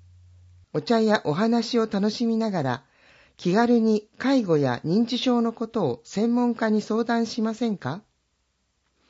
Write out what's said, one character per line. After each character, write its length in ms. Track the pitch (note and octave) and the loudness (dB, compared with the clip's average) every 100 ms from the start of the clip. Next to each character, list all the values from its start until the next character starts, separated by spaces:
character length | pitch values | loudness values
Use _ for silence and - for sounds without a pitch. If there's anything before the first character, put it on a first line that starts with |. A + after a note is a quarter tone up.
| - - - - - - _ | -20 -20 -20 -20 -20 -20 _
お 100 | D#3 | -8
茶 180 | - A3+ | 0 2
や 220 | A3 G#3+ - | 4 2 0
お 80 | |
話 460 | D3+ A3+ A#3 A3+ A#3+ | -2 0 0 0 -2
を 80 | A3 | 0
楽 240 | G3+ G#3 | 0 -2
し 160 | G#3+ A#3 | -2 -2
み 100 | A3 | 0
な 140 | A3 | -2
が 120 | F#3 | -2
ら、 200 | C3 A#2+ _ _ _ _ _ _ | -2 -4 _ _ _ _ _ _
気 160 | F3 F#3+ | 0 2
軽 240 | A#3 A#3+ | 4 4
に 280 | A3 G#3+ - - | 4 0 -2 -6
介 260 | B3+ C4+ | 0 0
護 140 | G3+ D#3 | 2 2
や 240 | C3+ A#2+ D#3 | 2 -2 0
認 200 | G3 A#3 | 0 0
知 100 | B3 | -2
症 240 | C4 A#3+ | 0 0
の 100 | A#3 | 0
こ 160 | A3+ A3+ | -4 -6
と 180 | A3+ D#3 | -2 -2
を 160 | - | -4
専 300 | - F#3+ A#3 | -8 -4 0
門 200 | A#3+ A#3+ | 2 0
家 160 | A3+ A3 | 0 0
に 120 | G#3+ | 0
相 220 | G#3 A3 | 0 -2
談 220 | A#3 A#3 A3+ | 0 -2 -2
し 160 | - | -2
ま 120 | A3 | -4
せ 160 | A3 A#3 | -2 -4
ん 80 | G3 | -4
か？ 260 | B2+ F3 - _ _ _ _ _ _ _ _ _ _ | -6 -10 -14 _ _ _ _ _ _ _ _ _ _